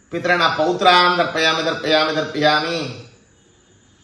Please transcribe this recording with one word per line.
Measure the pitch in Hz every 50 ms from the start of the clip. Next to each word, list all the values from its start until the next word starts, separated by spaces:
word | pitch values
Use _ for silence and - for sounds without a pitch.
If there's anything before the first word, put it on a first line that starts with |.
| _ _ -
पितृणः | 170 156 170 175 175 165 165 -
पौत्रान् | - 156 170 180 180 190 185 180 180 180 180 180 175
तर्पयामि, | 165 - - 160 160 160 160 160 160
तर्पयामि, | 165 156 - - 151 156 156 156 156 151
तर्पयामि। | 156 151 151 - 151 151 151 151 151 156 165 170 165 147 127 117 - - - - _ _ _ _ _ _ _ _ _ _ _ _ _ _ _ _ _